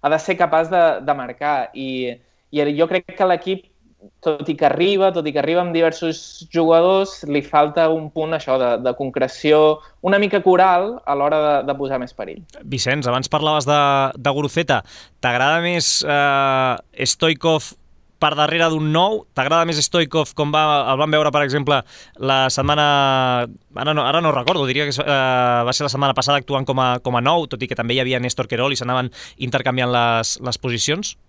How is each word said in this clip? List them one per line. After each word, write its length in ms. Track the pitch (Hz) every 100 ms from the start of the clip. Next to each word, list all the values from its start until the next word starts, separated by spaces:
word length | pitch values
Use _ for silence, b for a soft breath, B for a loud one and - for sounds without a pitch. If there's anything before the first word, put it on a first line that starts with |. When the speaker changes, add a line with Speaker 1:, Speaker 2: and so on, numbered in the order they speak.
Speaker 1:
ha 120 | 143
de 60 | 156
ser 180 | - 180
capaç 320 | 175 160 165
de, 120 | 180 165 117
de 120 | 135 143
marcar, 400 | 123 123 147 143 123
i, 400 | - 135 131 123 117 _ _ _
i 200 | 147 147 147
jo 100 | 165
crec 240 | 180 - -
que 120 | 185
l'equip, 380 | 175 185 190 - _ _ _ - _
tot 240 | - 151 151
i 60 | 151
que 80 |
arriba, 460 | 147 135 180 196 190
tot 140 | 175 151
i 40 |
que 80 | 147
arriba 180 | 143 170
amb 140 | 180 165
diversos 720 | 165 165 165 160 - - 165
jugadors, 680 | 170 165 165 175 190 196 - 147
li 140 | 147
falta 440 | 143 151 151 156 160
un 160 | 160 156
punt, 200 | 160 156
això, 240 | 160 - 131
de, 100 | 123 117
de 140 | 123 123
concreció, 840 | 135 131 131 - 151 151 151 151 B B
una 200 | 185 196
mica 180 | 208 202
coral 500 | 190 180 190 180 196 247
a 120 | - 143
l'hora 240 | 143 156
de, 80 | 151 143 135
de 80 | 139
posar 240 | 139 135
més 160 | 127 -
perill. 240 | 95 - - -
Speaker 2:
Vicenç, 440 | - 131 - 147 123
abans 200 | 123 127
parlaves 400 | 151 151 151 131
de, 120 | 147 143 139 135 131
de 160 | 131
Guruceta. 480 | 139 147 - 165 127 - B B _
T'agrada 400 | 127 120 131 165
més, 340 | 170 175 - -
eh, 1040 | 151 143 143 139 139 131 131 123 - - 131
Stoichkov 600 | - 165 156 165 160 - - _ _ _ _
per 140 | 151 147
darrere 320 | 151 165 165
d'un 180 | 156 151
nou? 300 | 156 190 220 - -
T'agrada 280 | 131 165 170
més 120 | 156
Stoichkov 540 | - 175 156 160 147 -
com 160 | 147
va, 120 | 151 156 147 127
el 80 | 131
vam 160 | 156 151
veure, 160 | 151
per 100 | 147 143
exemple, 340 | 139 139 139 - B B -
la 220 | 135 135 131
setmana... 320 | - 135 147 147 143 139 131 131 123 120 - _ -
Ara 160 | 147 151
no, 80 |
ara 160 | 131 156
no 80 | 165 139
recordo, 320 | 120 180 139
diria 160 | 131 147
que, 40 |
eh, 720 | 127 151 139 131 127 123 120
va 120 | 120 127
ser 120 | 147
la 40 |
setmana 240 | 135 139 127
passada 240 | 131 143
actuant 280 | 127 139 127
com 120 | 131
a, 120 | 127 123
com 120 | 123 123
a 80 |
nou, 240 | 123 170 147
tot 120 | 120
i 40 | 123
que 100 | 127
també 180 | 117 127
hi 80 |
havia 160 | 127 127
Néstor 280 | 123 - 123
Querol 280 | 117 131 135
i 40 |
s'anaven 280 | 120 127 123 B B B
intercanviant 520 | 131 131 127 127 123
les, 460 | 123 120 113 113 -
les 160 | 127 123
posicions? 560 | 131 120 - 160 208 -